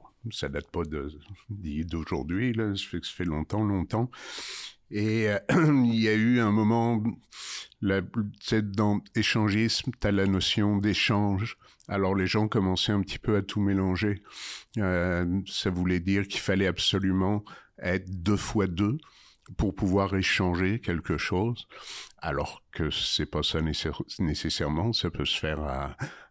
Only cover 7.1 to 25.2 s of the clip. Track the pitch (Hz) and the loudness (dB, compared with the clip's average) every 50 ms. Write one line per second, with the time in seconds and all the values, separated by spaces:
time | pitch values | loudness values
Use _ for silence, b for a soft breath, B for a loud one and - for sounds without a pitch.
7.1 | - - _ B B B B B B B B B B _ - 98 95 98 92 92 | -4 -6 _ B B B B B B B B B B _ 0 2 2 2 0 -2
8.1 | - 110 107 104 - - - - 117 110 107 101 98 104 107 104 104 98 - - | -2 -2 -2 -2 -6 -10 -4 0 0 2 2 0 0 2 2 2 2 0 -2 -4
9.1 | _ 117 107 - - 117 107 104 98 107 113 110 - - - 131 - - - 104 | _ -2 0 2 2 2 2 2 2 2 2 2 0 -2 -2 -4 -6 -2 0 2
10.1 | 101 98 98 98 95 92 - - - - 104 104 104 98 98 107 95 - - - | 2 4 4 4 2 2 2 0 2 2 2 2 2 2 2 2 2 2 0 2
11.1 | 110 101 104 101 98 95 110 120 - B B B B B B - 98 98 98 92 | 2 2 2 2 0 0 -2 -4 -8 B B B B B B -4 -2 0 0 2
12.1 | 98 95 92 92 - 107 107 107 - 110 95 95 92 92 - - 104 101 95 - | 2 2 2 2 2 0 0 2 2 2 4 4 2 2 2 2 2 0 0 -2
13.1 | - - - - 107 101 98 - - 104 101 101 98 95 95 95 92 90 107 104 | -6 -4 0 2 2 2 0 0 -2 0 2 2 4 4 2 2 2 2 2 0
14.1 | 101 95 B B B B B B B B B B - 117 101 92 90 87 87 92 | 0 -2 B B B B B B B B B B -4 -2 0 2 2 2 2 2
15.1 | 87 87 90 87 92 98 92 - - - - 101 90 90 90 90 90 90 85 95 | 2 2 2 2 0 -2 -2 -4 -6 -2 -2 0 0 2 2 2 2 2 2 2
16.1 | 98 98 101 - - - - - 95 95 98 92 87 - - - - 95 98 95 | 2 2 0 -2 -6 -6 -2 0 2 2 2 2 0 0 0 0 0 2 2 2
17.1 | 92 95 95 95 104 104 104 B B B B B B - 92 90 92 95 95 92 | 2 4 2 2 0 -2 -4 B B B B B B -8 -2 -2 -2 -2 -2 -6
18.1 | 95 90 82 104 104 92 - - - 107 98 92 85 85 101 104 131 160 B B | -10 -2 2 2 2 2 0 -2 0 0 0 0 2 0 0 0 0 -2 B B
19.1 | B B B B B B _ - 101 - 113 98 95 - 104 95 92 98 98 98 | B B B B B B _ -10 -2 0 0 0 0 0 2 4 4 4 2 2
20.1 | 98 95 92 - - - 98 90 87 85 92 92 107 120 - - 87 82 - - | 2 0 0 0 0 2 2 2 2 2 0 0 0 -2 -2 -2 -4 -2 -2 -2
21.1 | 82 73 - - 90 90 107 117 120 - - B B B B B B B B B | -2 -2 -2 -2 0 0 0 0 -2 -6 -10 B B B B B B B B B
22.1 | B - - 82 71 69 71 - - - _ _ - - 82 73 - - - - | B -10 -6 -4 -2 -2 -4 -6 -8 -16 _ _ -4 -4 -2 -2 -2 -2 -2 -2
23.1 | - - 76 - - 78 76 - - 80 80 78 76 - - 80 76 - - - | -2 -2 -4 -2 -2 -2 -2 0 0 0 0 0 -2 -2 -4 -4 -4 -6 -10 -10
24.1 | - - 95 78 76 - - 80 - - 78 73 76 78 95 117 110 - - 87 | -4 -2 -2 -2 -2 -2 -4 -4 -2 -2 -2 -2 0 0 0 0 -2 -2 -2 -4
25.1 | - - | -4 -4